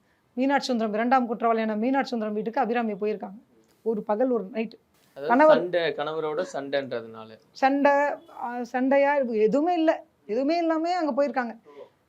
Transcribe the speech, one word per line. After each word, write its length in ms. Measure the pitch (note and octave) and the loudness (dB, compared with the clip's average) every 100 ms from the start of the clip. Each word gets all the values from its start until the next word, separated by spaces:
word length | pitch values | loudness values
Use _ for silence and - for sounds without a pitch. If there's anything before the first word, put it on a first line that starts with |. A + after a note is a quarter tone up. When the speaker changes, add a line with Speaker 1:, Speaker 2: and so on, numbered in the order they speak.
| _ _ _ | _ _ _
Speaker 1:
மீனாட்சி 320 | - C4+ C#4 C#4 | -2 0 0 0
சுந்தரம், 280 | B3 A3 | -2 -2
இரண்டாம் 340 | G#3 A#3 C4 B3 | 0 2 2 2
குற்றவாளியான 500 | A3+ A#3 A3+ A3 G#3+ | -2 0 2 0 -2
மீனாட்சி 320 | A#3 C4+ C4 | 0 0 0
சுந்தரம் 240 | A#3+ G#3+ | -4 -4
வீட்டுக்கு 280 | G#3+ G#3+ A3+ | -4 -4 -2
அபிராமி 320 | A3+ A#3 A#3 | 0 0 -2
போயிருக்காங்க. 460 | G3+ G#3 G3+ G#3 G3+ _ _ _ _ | -2 -4 -4 -8 -16 _ _ _ _
ஒரு 200 | G#3+ A3 | -4 -4
பகல் 260 | - G#3+ C4 | -2 0 2
ஒரு 180 | A#3+ F#3+ | 0 -2
நைட். 260 | A3 A3 - _ _ _ - | -6 -8 -8 _ _ _ -8
Speaker 2:
அதாவது 120 | C#3+ | 0
Speaker 1:
கணவர் 260 | B3 D#4 D4+ | 6 8 6
Speaker 2:
சண்டை, 240 | F3+ F3 E3 C#3+ | 4 0 0 -2
கணவரோட 480 | D3 D#3 D#3 D3+ F3+ | -4 -4 -4 -4 -4
சண்டைன்றதுனால. 840 | D3+ C#3 C#3 C3+ A#2+ A2+ A2 A2 A2 _ | -6 -4 -4 -2 -6 -8 -16 -18 -20 _
Speaker 1:
சண்டை, 400 | - C4+ C#4 C#4+ C#4+ C#4+ - - - B3 | 0 2 4 4 4 2 -4 -12 -12 -10
அ, 180 | A#3+ | -8
சண்டையா 520 | A#3+ B3+ C4 C#4 C#4 D4 | -6 -2 2 4 4 2
இது 240 | B3+ A3 | 0 2
எதுவுமே 340 | G#3+ A#3 D#4+ | 2 2 2
இல்ல, 180 | F4 D#4+ D#4 - _ - | 2 2 0 -4 _ -8
எதுவுமே 320 | G#3+ C4+ E4+ | -2 0 0
இல்லாம 380 | E4 D#4+ E4 F4+ | 0 0 -2 -2
அங்க 160 | D#4 | -2
போயிருக்காங்க. 420 | B3 C#4+ A#3+ A#3+ - _ - - _ | 0 0 0 -4 -6 _ -20 -20 _